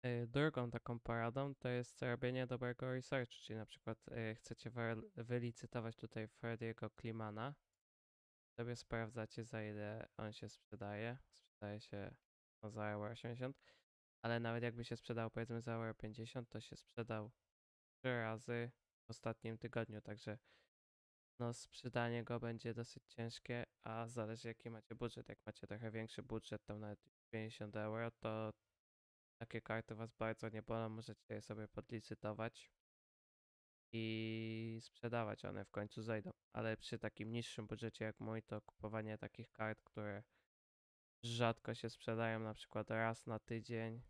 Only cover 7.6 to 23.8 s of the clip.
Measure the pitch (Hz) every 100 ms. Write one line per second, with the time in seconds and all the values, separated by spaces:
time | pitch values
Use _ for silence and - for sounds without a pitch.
7.6 | _ _ _ _ _ _ _ _ _ -
8.6 | 120 120 - 117 110 120 110 - 113 113
9.6 | 107 104 104 110 - - 110 107 110 -
10.6 | _ 107 101 104 113 127 - - - _
11.6 | 104 104 - 101 95 - _ _ _ _
12.6 | 107 110 107 104 104 113 120 120 127 135
13.6 | - - _ _ _ _ 113 117 117 117
14.6 | 120 117 117 117 - 117 113 - 117 117
15.6 | 117 113 113 107 110 107 113 - 117 110
16.6 | - - - - 117 110 107 - _ _
17.6 | _ _ _ _ 131 120 113 110 - 120
18.6 | 120 - _ _ _ 113 - 113 110 113
19.6 | 117 117 113 107 - 104 - 107 _ -
20.6 | _ _ _ _ _ _ _ _ 120 120
21.6 | - - 127 117 120 117 110 120 117 113
22.6 | - 117 117 - _ - 117 - - 120
23.6 | - _